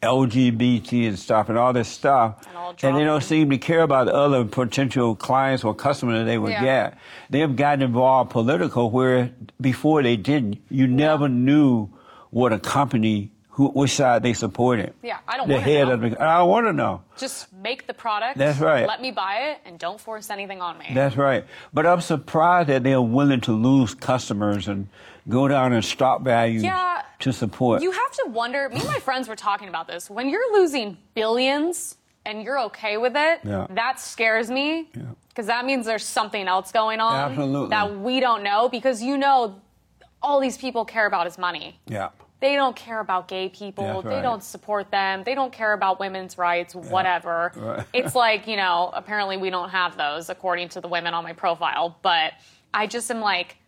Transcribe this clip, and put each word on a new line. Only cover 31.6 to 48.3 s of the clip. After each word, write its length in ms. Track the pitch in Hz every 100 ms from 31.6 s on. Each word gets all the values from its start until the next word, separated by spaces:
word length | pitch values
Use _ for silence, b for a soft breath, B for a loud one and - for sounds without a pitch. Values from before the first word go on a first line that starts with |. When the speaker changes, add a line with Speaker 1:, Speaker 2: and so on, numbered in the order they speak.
| 320 349 - - _ _ -
Speaker 2:
and 180 | 214
you're 160 | 214 277
okay 360 | 220 - 220 208
with 160 | 247 247
it, 240 | 311 330
Speaker 1:
Yeah. 240 | 208 196 -
Speaker 2:
that 280 | 190 233 285
scares 500 | - - 226 220 233
me, 400 | 254 285 320 320 -
Speaker 1:
Yeah. 80 | 131 113 _ -
Speaker 2:
'cause 100 | 208
that 180 | 233 247
means 200 | 269 220
there's 200 | 220 208
something 420 | - 214 208 185
else 240 | 185 185
going 280 | 233 220 220
on 320 | 226 226 143
Speaker 1:
Absolutely. 380 | 135 139 139 160
Speaker 2:
that 280 | 214 208 202
we 200 | 208 254
don't 240 | 254 226
know, 240 | 202 202 247
because, 320 | 247 262 233
you 160 | 240 277
know, 380 | 277 269 233 196 _ _ _ _ _ _
all 180 | 285 285
these 180 | 269 -
people 280 | 262 233 214
care 200 | 226 208
about 220 | 196 175
is 100 | 170
money. 420 | 180 170 165 - -
Speaker 1:
Yeah. 220 | 107 95 _ - _
Speaker 2:
They 160 | 269 285
don't 200 | 269 247
care 240 | - 226
about 280 | 208 185 175
gay 220 | 190 185
people. 340 | 185 202 196 196
Speaker 1:
That's 180 | 202
Speaker 2:
They 120 | 220 -
Speaker 1:
right. 60 |
Speaker 2:
don't 200 | 254 226
support 460 | - 202 - 208 196
them. 340 | 196 196 190
They 120 | 190 269
don't 180 | 262
care 200 | 247 220
about 260 | 208 196 185
women's 380 | 196 190 185 -
rights, 360 | 175 175 175 180
Speaker 1:
Yeah. 60 | 165
Speaker 2:
whatever. 600 | 185 185 175 175 170 175 -
Speaker 1:
Right. 280 | 110 - -
<laughs> 40 |
Speaker 2:
It's 220 | 247 262 254
like, 320 | 233